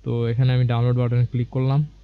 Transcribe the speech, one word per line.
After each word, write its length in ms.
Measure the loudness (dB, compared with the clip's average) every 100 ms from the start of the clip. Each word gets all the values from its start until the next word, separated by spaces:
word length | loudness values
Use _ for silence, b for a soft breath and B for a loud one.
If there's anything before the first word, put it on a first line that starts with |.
তো 240 | -4 -4 -2
এখানে 240 | 2 2
আমি 140 | 2 2
download 300 | 0 0 0
বাটনে 300 | 0 0 0
click 220 | -2 -4
করলাম। 380 | -2 0 0 -2 -8